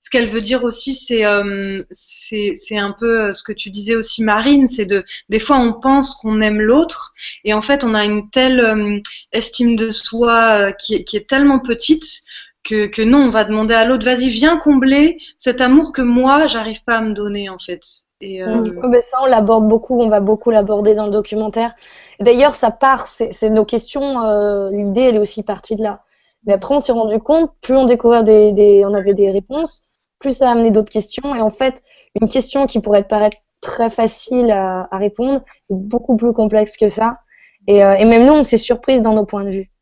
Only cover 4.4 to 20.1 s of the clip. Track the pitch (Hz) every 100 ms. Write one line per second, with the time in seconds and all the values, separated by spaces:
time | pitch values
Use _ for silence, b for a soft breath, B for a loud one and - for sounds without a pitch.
4.4 | 247 285 254 - 190 196 B B _ 214
5.4 | 214 277 233 226 262 277 269 - 220 214
6.4 | 214 208 214 269 339 - - B B B
7.4 | 214 214 214 277 247 214 208 208 208 262
8.4 | 262 254 226 214 208 208 208 B B 220
9.4 | 226 - 240 226 226 214 - 226 240 233
10.4 | 226 208 196 196 - 214 - 208 - 269
11.4 | 285 269 254 233 - 320 - - B B
12.4 | B _ - 214 208 214 220 285 262 220
13.4 | 208 214 220 226 226 262 233 247 262 220
14.4 | 302 330 294 269 262 277 311 339 B _
15.4 | 262 247 247 277 311 - 247 240 262 285
16.4 | 311 226 220 214 - 226 220 208 208 202
17.4 | 196 185 - 175 - - _ _ 196 185
18.4 | 190 226 220 175 254 240 - 254 269 233
19.4 | 208 226 214 220 - 247 226